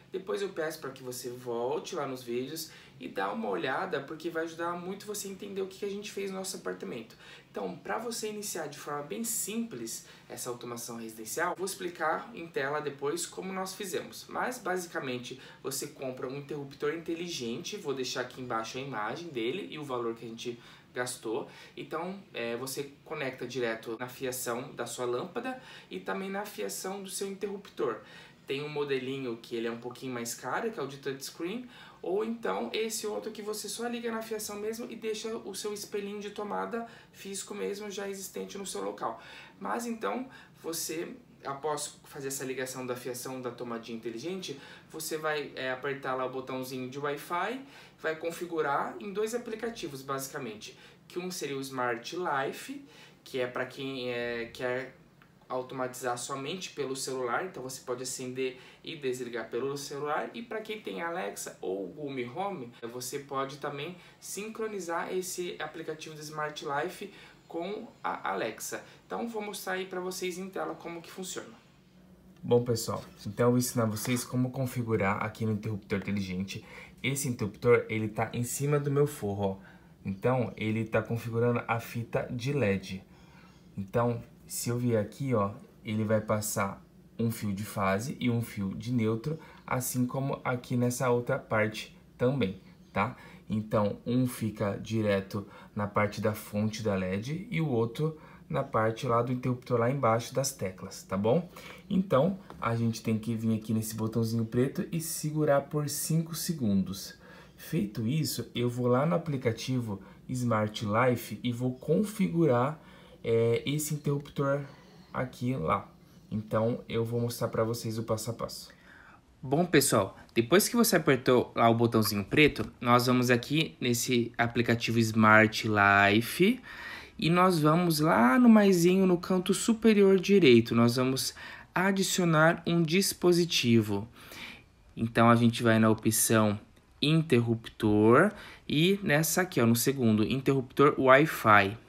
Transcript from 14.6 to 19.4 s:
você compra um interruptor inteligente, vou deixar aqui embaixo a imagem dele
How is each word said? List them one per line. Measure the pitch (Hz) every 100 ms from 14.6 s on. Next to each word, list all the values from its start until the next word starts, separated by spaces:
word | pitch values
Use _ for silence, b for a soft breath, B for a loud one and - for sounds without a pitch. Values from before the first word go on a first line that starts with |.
| 180 185 175 165 139 123 120 131 B B
você | 135 135 143
compra | - 131 127 131
um | 139
interruptor | 143 147 139 - 151
inteligente, | 165 165 165 175 139 117 131 - 202
vou | 156
deixar | 131 123 135
aqui | 123 -
embaixo | 127 113 113 127
a |
imagem | 139 110 107 151 170
dele | 127